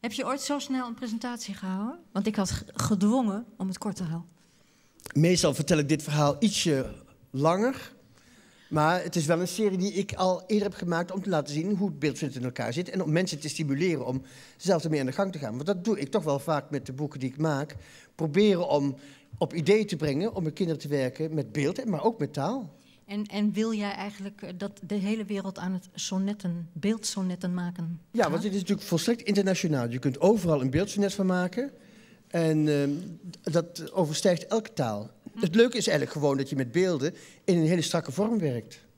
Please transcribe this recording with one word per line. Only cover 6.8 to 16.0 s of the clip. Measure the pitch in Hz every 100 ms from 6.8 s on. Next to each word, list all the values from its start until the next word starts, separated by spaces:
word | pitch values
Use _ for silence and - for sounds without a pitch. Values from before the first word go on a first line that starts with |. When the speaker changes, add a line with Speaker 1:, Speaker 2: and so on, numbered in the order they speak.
| 127 - - _ -
Speaker 2:
langer. | 131 151 180 233 269 - - _ - _ - - _ -
Maar | 156 156 180
het | - 180
is | 147
wel | 170
een | 175
serie | - 214 190
die | 190
ik | 180 196
al | - 185 180 -
eerder | 214 208
heb | -
gemaakt | 175 165 180
om | 190
te | 202
laten | 170 147
zien | 147 175 202
hoe | 196
het | 147
beeldsonnet | 151 131 147 127
in |
elkaar | 127 - 113
zit. | 123 180
En | 190
om | 160
mensen | 156 185 151
te | 151
stimuleren | - 156 135 180 156 123
om | 131 - - - -
zelf | 175 175
ermee | 165 151
aan | 131
de |
gang | 131 196
te | 175
gaan. | 135
Want | 117 151
dat | 196
doe | 185 196